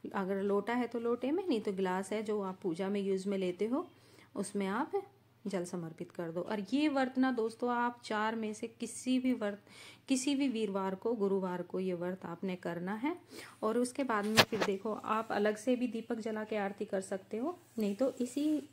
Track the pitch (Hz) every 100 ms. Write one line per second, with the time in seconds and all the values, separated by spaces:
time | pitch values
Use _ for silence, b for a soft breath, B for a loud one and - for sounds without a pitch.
0 | - 202 185 196 202 202 202 240 240 240
1 | 233 240 254 339 370 226 202 190 190 185
2 | 196 214 214 214 190 190 190 160 190 208
3 | 196 190 196 196 185 180 214 269 359 B
4 | B B B - 196 202 190 208 311 392
5 | 381 - _ _ 202 196 175 180 165 160
6 | 180 - 170 170 - 214 190 269 302 269
7 | 262 254 262 233 226 - 240 240 240 247
8 | - 214 220 226 214 214 226 - 233 -
9 | 254 254 254 233 208 202 - B B B
10 | - 262 285 277 277 220 214 196 190 190
11 | 226 233 196 196 185 180 175 185 185 175
12 | 175 185 175 170 190 180 175 170 180 214
13 | 277 359 B B B B 214 226 247 -
14 | 269 214 208 220 - 214 196 190 220 208
15 | - 220 226 202 208 208 - 240 247 226
16 | 226 233 220 214 214 214 196 202 208 190
17 | 196 190 - 214 277 349 - - 208 196
18 | 269 - 247 - 302 302 269